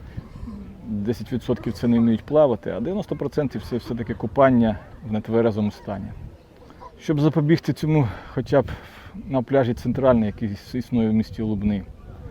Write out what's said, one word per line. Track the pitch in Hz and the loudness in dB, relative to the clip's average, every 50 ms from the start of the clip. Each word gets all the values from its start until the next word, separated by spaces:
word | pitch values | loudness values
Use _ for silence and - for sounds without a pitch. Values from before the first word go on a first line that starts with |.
| - - - - - - - - - - 101 - - - - - - | -16 -14 -14 -14 -14 -14 -14 -14 -14 -14 -12 -14 -14 -16 -16 -14 -10
Десять | 113 107 101 101 113 113 - 110 - 127 | -6 -6 -4 -2 -2 -4 -4 -4 -6 -6
відсотків | 113 - - 117 - - 120 110 | -4 -2 -2 -4 -4 -4 -6 -6
це | - 131 | -2 0
не | 120 117 117 | 2 4 4
вміють | 117 117 113 107 - | 4 4 2 0 0
плавати, | - 143 151 151 131 113 - - - | 0 4 4 4 4 2 0 -4 -6
а | 87 101 | -6 -4
дев'яносто | 120 165 196 214 160 - 156 | -4 -4 -4 -4 -4 -6 -6
процентів | - 147 139 - 151 147 123 - 107 - - | -6 -6 -4 -2 -2 -2 -2 -4 -8 -8 -6
це | 123 | -6
все-таки | 113 - - 120 113 - - 117 | -6 -4 -6 -6 -6 -6 -6 -6
купання | - 123 107 - 139 135 135 127 120 117 110 104 - - - - - - 107 | -6 -8 -2 4 6 6 6 8 6 4 4 2 -2 -8 -16 -18 -14 -8 -4
в | |
нетверезому | 107 107 - 110 113 117 113 113 101 110 104 101 | -4 -4 -2 0 2 2 4 2 2 0 -2 -2
стані. | - - - 107 101 98 90 - - - - - - - - - - - - - - - - - - - | -4 -6 -10 -10 -8 -8 -8 -10 -12 -14 -14 -16 -18 -20 -20 -20 -20 -20 -20 -20 -20 -20 -20 -20 -20 -8
Щоб | - - 156 143 | -2 -2 2 2
запобігти | 151 156 - 165 147 151 165 - - - 127 | 4 4 4 4 4 4 4 4 2 0 -4
цьому, | - 160 151 156 151 123 98 - - - - - | -2 0 2 4 4 4 2 -2 -6 -12 -10 -6
хоча | 135 117 - 147 135 | -6 -2 2 4 4
б | 120 - - - - - - - - - - - - | 4 2 -4 -12 -14 -18 -20 -20 -20 -18 -16 -14 -6
на | - 135 131 | -2 -2 -2
пляжі | 117 - 135 139 123 117 117 | 0 2 2 2 2 2 0
Центральний, | - - 123 113 131 131 131 120 113 107 | -2 -2 -2 0 4 4 6 6 6 4
який | 101 - - 117 101 101 - - - - | 2 -2 -2 -4 -4 -4 -6 -10 -8 -8
існує | 123 - - 127 117 113 110 | -8 -4 0 0 2 2 4
в | 110 | 2
місті | 110 107 - - 117 | 2 0 0 -4 -4
Лубни, | 110 107 107 98 104 104 101 95 92 - - - - - - - - - | -2 -2 -2 0 0 0 0 -2 -4 -8 -16 -18 -18 -18 -16 -16 -16 -16